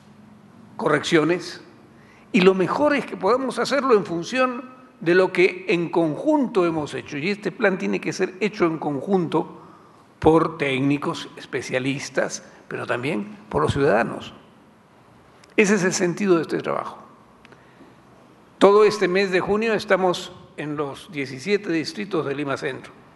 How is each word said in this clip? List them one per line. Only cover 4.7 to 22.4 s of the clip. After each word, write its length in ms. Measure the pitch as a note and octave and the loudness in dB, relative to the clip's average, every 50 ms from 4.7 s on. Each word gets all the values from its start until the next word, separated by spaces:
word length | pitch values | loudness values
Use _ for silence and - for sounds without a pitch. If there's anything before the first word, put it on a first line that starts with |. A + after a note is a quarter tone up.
| - - - - - - | -18 -20 -20 -20 -14 -6
de 160 | - D#3+ E3+ | 0 4 4
lo 160 | F#3+ F#3 F3+ F#3 | 6 4 4 4
que 340 | F3+ F3+ G#3 F#3 - - - | 4 2 2 2 -2 -4 -2
en 200 | F3+ F3 E3+ D3+ | 0 0 0 0
conjunto 760 | - F3+ E3 D#3 C#3+ - - D4+ D4+ D4 B3+ G#3 - F#3+ F3 | 0 2 2 2 0 -2 0 2 2 2 2 2 2 2 2
hemos 300 | E3+ E3 D#3+ D3 C3 - | 2 0 -2 -4 -6 -8
hecho. 240 | B2+ G#2+ - D3+ C#3+ | -10 -10 -8 -8 -6
Y 120 | D3 G3 | -4 -4
este 200 | G3+ G#3 - F3+ | -4 -2 -4 -6
plan 280 | - - A3+ G3 F#3+ F3 | -4 0 0 0 0 0
tiene 220 | G3+ G3+ G3+ F3 | -2 -4 -4 -4
que 120 | - A#3+ G#3 | -4 -4 -4
ser 220 | - F#3+ F#3 - - | -2 -4 -4 -4 -2
hecho 280 | A3 G3+ - - F#3 | -4 -4 0 0 0
en 120 | E3 D#3+ D3+ | 0 0 -2
conjunto 840 | - D3+ C#3+ C3 - G3 G3+ F#3 E3+ C#3 - E3 F3 - - - - - - - - - - - - _ _ - | -4 -4 -4 -4 -2 0 0 0 0 0 0 -2 -2 -4 -10 -20 -20 -20 -20 -20 -20 -20 -20 -20 -20 _ _ 0
por 360 | - D#3 D#3+ E3 D#3 - - | 4 4 6 6 4 2 -2
técnicos, 720 | - C#3+ C#3 C3+ B2+ C#3 C#3 C#3+ C#3 - E3 D#3+ - - - - | -4 -2 -2 0 0 0 0 0 0 -2 -4 -6 -6 -8 -12 -14
especialistas, 1080 | - - - - B2+ - - C3+ B2+ B2+ C#3 C3 C#3 - - - F3 - - - - - - - - - - | -18 -14 -8 -8 -8 -6 -4 -4 -2 -2 -2 -4 -4 -6 -6 -2 -2 -2 -2 -4 -10 -14 -16 -20 -20 -14 -12
pero 180 | - B2 B2 | -10 -8 -4
también 500 | - A#2+ B2 B2 C#3+ F#3 G#3 G3+ - - - - - | -4 -4 -4 -2 -2 -4 -4 -6 -8 -12 -18 -12 -4
por 140 | - D3 D3+ | -2 0 0
los 100 | C3 - | 0 2
ciudadanos. 600 | C#3+ C#3 D#3 F#3+ A3+ A3+ - - - - - - - - - - _ _ _ _ _ _ _ _ _ _ _ - - _ _ _ - - - - | 2 2 4 4 4 2 0 -4 -10 -12 -14 -18 -20 -20 -20 -20 _ _ _ _ _ _ _ _ _ _ _ -20 -20 _ _ _ -20 -20 -6 2
Ese 180 | - G#3+ F#3 G#3+ | 2 4 4 4
es 100 | G3 F3 | 2 2
el 80 | F#3+ - | 0 0
sentido 440 | - F#3 F3 D#3+ - G#3 F#3+ F3 | 0 -2 -2 -2 0 2 2 2
de 60 | E3 D3 | 2 2
este 160 | - - D#3 | -2 -4 -6
trabajo. 400 | - D3 C#3+ - - - - - - - - - - _ - - - - - - - - - - - - - _ - - - - - - - _ _ _ _ - | -4 -4 -4 -4 -6 -8 -12 -16 -20 -20 -20 -20 -20 _ -20 -20 -20 -20 -20 -20 -20 -20 -20 -20 -20 -20 -20 _ -20 -20 -20 -20 -20 -20 -20 _ _ _ _ 4
Todo 260 | - G3 G3+ G#3+ G#3+ | 6 6 8 8 6
este 240 | G3+ G#3 G#3 G3 F3+ | 6 4 2 0 0
mes 220 | F3+ G3 G3+ F#3+ | 2 2 0 2
de 100 | F#3 F3+ | 0 0
junio 340 | - E3+ G3+ G#3+ A3+ A3+ G#3+ | 0 0 -2 0 0 0 -2
estamos 580 | F#3 - - A#3 F3+ F#3 F3+ E3+ - - - - - - - - | -2 0 0 0 2 2 2 0 -2 -6 -12 -14 -18 -20 -18 -12
en 200 | - D3+ D3+ D3 | -10 -8 -8 -6
los 340 | D3+ D3 C#3 B2+ - - - E3+ | -6 -6 -6 -8 -12 -16 -12 -8
diecisiete 580 | C#3+ C3+ B2+ C3+ C3 B2+ F#3+ G#3 G3 G3+ F3+ | -8 -8 -8 -8 -8 -4 -2 -2 -2 -2 -2
distritos 540 | E3 D#3+ C#3 - - G#3+ G#3 G3+ G3+ D#3+ C3 | -2 -2 -2 -4 -6 -10 -8 -4 -4 -4 -4
de 100 | C#3 C3+ | -4 -4
Lima 220 | C#3+ | -6